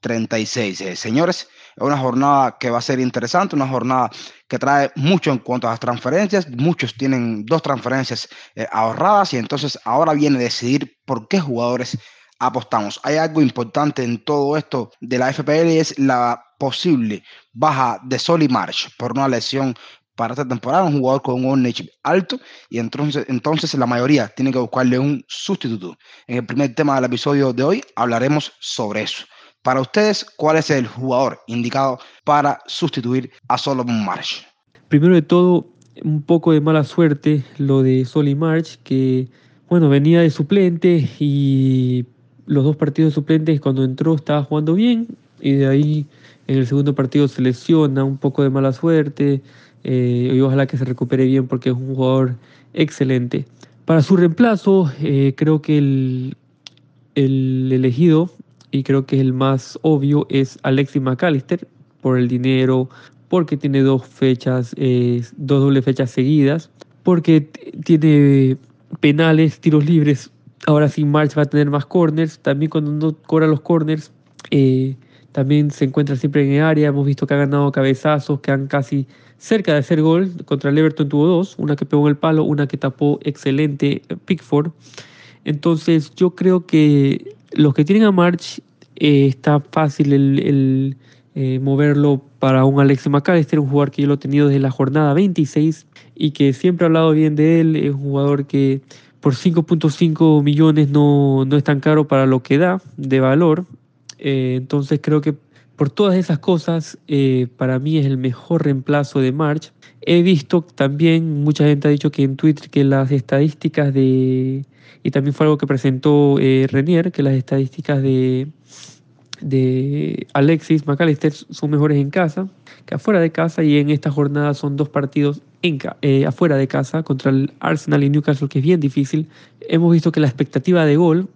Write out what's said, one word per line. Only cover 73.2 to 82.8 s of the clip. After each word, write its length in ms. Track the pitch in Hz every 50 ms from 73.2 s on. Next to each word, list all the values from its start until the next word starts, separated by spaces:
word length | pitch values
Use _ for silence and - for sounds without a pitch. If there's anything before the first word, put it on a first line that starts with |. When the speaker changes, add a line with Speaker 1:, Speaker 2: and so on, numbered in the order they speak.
| _ -
Speaker 2:
cobra 180 | 165 160 160
los 140 | 156 156 139
corners, 500 | - - 175 165 156 151 156 156 - - _ _ _ _ _ - - -
eh, 460 | - 143 135 131 131 131 131 135 131 - _ _ _ _ _ _
también 400 | _ 143 135 131 147 147 151 147
se 140 | 139 - 147
encuentra 320 | 131 131 151 147 143 143
siempre 280 | 127 - 143 139 147 143
en 100 | 139 139
el 80 | 143
área. 260 | 156 160 156 151 151 147
Hemos 180 | 139 143 139
visto 220 | 143 143 139 147 139
que 60 | 143
ha 40 | 143 143
ganado 240 | 135 143 143 143 139
cabezazos, 720 | 131 143 135 135 135 127 - 151 151 147 139 - 147 139
que 100 | - -
han 160 | 139 135 139
casi 400 | 139 - 143 135 - 143 139 135 _ - _ _ _ _ _
cerca 340 | - - 220 220 196 -
de 60 | 151 147
hacer 240 | 127 - 175 156
gol. 300 | 156 160 165 175 196 190 175 165 -
Contra 240 | - 147 135 - 143
el 80 | 143 151
Everton 300 | 160 156 147 - 151 139
tuvo 200 | 147 147 147 170
dos, 260 | 185 170 185 - - -
una 180 | - 147 147
que 100 | 143 -
pegó 220 | - - 147 147 147
en 20 |
el 60 | 143
palo, 260 | 143 - 160 156 156
una 240 | 151 - 151 143 147
que 100 | 135 -
tapó 440 | 139